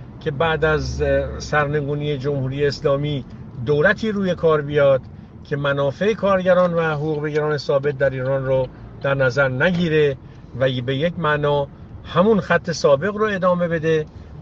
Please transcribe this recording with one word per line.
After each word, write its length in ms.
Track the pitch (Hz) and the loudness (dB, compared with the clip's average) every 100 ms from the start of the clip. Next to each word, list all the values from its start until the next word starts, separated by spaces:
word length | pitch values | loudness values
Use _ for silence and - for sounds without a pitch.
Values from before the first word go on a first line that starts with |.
| - - | -18 -8
که 100 | 160 | -6
بعد 340 | 143 165 156 | 0 0 2
از، 380 | 156 151 131 - | 2 2 -2 -2
اه، 380 | 143 139 135 - | 0 0 0 -6
سرنگونی 760 | - 151 143 151 139 147 147 143 | -2 0 0 -2 -2 -4 -4 -4
جمهوری 480 | 139 143 131 135 143 | -2 -2 -2 0 -2
اسلامی 580 | 127 151 139 147 143 127 - - - 120 | 0 0 0 0 -4 -8 -14 -14 -8 0
دولتی 460 | 147 180 208 220 | 4 4 2 -2
روی 220 | 202 190 | -2 -2
کار 280 | 165 165 156 | 0 2 2
بیاد 380 | 143 147 139 135 - - - - | 2 2 4 4 0 -18 -18 -16
که 120 | - 143 | -6 -2
منافع 580 | 143 139 139 131 196 | 0 0 -2 0 -2
کارگران 600 | 214 196 190 185 180 180 | 0 0 2 4 4 4
و 60 | 170 | 2
حقوق 420 | 160 147 156 151 | 0 -2 -2 -2
بگیران 340 | 151 151 151 147 | -2 0 0 -2
ثابت 420 | - 143 143 135 | 0 0 0 0
در 120 | 139 | 0
ایران 360 | 131 127 135 131 | 0 -2 -2 0
رو 220 | 131 127 - - - | 0 0 -8 -18 -6
در 120 | 139 | -2
نظر 340 | 139 131 131 135 | 2 2 2 0
نگیره 680 | 127 170 175 175 156 147 131 - - - 117 | 2 0 2 2 2 2 0 -12 -20 -12 -2
و 80 | 135 127 123 | 0 0 -4
به 100 | 135 | -2
یک 220 | 170 175 | -2 0
معنا 500 | 156 147 147 143 139 - - - | -2 0 0 0 -2 -10 -18 -16
همون 360 | - 160 202 208 | -4 2 4 4
خط 300 | - 170 - | 2 0 0
سابق 460 | 156 156 139 190 208 | 0 4 4 2 0
رو 80 | |
ادامه 440 | 214 190 185 175 175 | -2 2 2 2 0
بده 380 | 165 160 160 151 - - - | 0 0 0 -2 -12 -18 -10